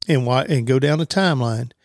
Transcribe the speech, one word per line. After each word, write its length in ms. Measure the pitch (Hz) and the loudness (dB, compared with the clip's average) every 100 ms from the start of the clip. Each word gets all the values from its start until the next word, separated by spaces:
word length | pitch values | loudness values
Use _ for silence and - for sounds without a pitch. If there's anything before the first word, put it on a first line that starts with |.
| - | -2
and 180 | 143 | 0
wa-, 220 | 123 127 - | 2 0 0
and 180 | 139 117 | -2 2
go 120 | 131 | 2
down 200 | 143 156 | 2 0
the 80 | 165 | 0
timeline, 640 | 196 190 139 117 113 120 - | 0 0 0 -2 -4 -6 -12